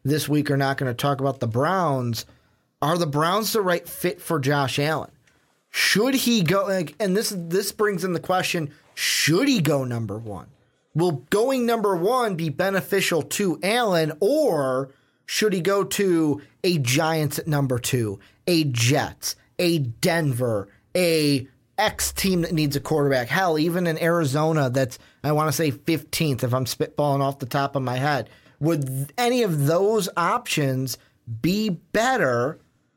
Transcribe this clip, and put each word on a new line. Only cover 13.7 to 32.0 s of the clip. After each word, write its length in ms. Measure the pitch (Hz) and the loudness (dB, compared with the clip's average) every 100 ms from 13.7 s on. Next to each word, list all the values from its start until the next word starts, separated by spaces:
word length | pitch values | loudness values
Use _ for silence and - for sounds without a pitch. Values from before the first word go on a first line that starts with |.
| 233 226 175 156 151 | 0 2 2 0 0
or 680 | 196 302 285 160 131 131 135 - _ _ - | 2 4 2 2 0 0 -4 -10 _ _ -8
should 260 | - 214 | 0 0
he 80 | 185 | 0
go 240 | 170 202 | 0 0
to 560 | 190 - 196 170 156 139 - _ | 0 0 2 2 2 -2 -6 _
a 140 | 190 175 | -2 0
Giants 600 | 120 135 160 160 147 - | 0 2 2 0 -2 -4
at 80 | - | -2
number 320 | 147 135 123 | 0 0 -2
two, 400 | - 123 110 98 - _ - | -2 -2 -2 -6 -14 _ 0
a 180 | 170 | 2
Jets, 720 | 147 120 117 143 101 - - - _ - | 2 2 4 2 0 -6 -10 -10 _ -2
a 200 | 175 170 | 0 0
Denver, 920 | 127 113 180 170 151 120 123 107 95 _ _ | -2 -2 0 2 0 0 0 -2 -4 _ _
a 520 | 180 180 160 147 139 - _ _ - | 0 2 2 2 2 -2 _ _ -2
X 340 | 208 - - | -2 0 -6
team 300 | - 196 180 | -2 0 0
that 100 | 165 | 0
needs 240 | 165 147 143 | 0 0 -2
a 40 | |
quarterback? 480 | - 156 143 131 120 | -2 0 2 0 0
Hell, 300 | 165 190 156 | 0 0 2
even 280 | 165 175 170 | 0 0 -2
in 140 | 160 | 0
Arizona, 640 | 165 170 151 143 160 156 135 | 0 2 2 0 2 2 0
that's, 300 | 135 127 - - _ | 0 -2 -4 -20 _
I 80 | 143 | -2
wanna 200 | 151 156 | 0 0
say 180 | - 160 | 0 -2
fifteenth, 760 | - - 160 - - 160 123 | -2 -2 -2 -2 -2 0 0
if 80 | 127 | 0
I'm 140 | 127 131 | -2 -2
spitballing 540 | - 151 - 147 139 | -4 -6 0 0 2
off 160 | 139 139 | 0 -4
the 80 | 123 | -4
top 280 | 143 139 139 | -2 -2 -2
of 60 | |
my 140 | 127 127 | -2 -2
head. 320 | 143 143 110 - - - | -2 -2 -4 -14 -20 -4
Would 520 | 151 160 135 135 139 - | 0 0 -2 -6 -6 0
any 260 | 240 247 | 0 2
of 240 | 220 156 139 | 0 2 2
those 420 | 170 202 220 180 - | 2 2 2 0 0
options 840 | 170 214 - - 139 131 131 - _ _ - 113 | 0 0 -2 -2 0 -2 -4 -8 _ _ -14 -4
be 300 | 156 202 220 | -2 0 -2
better 880 | 170 _ 208 | -4 _ 0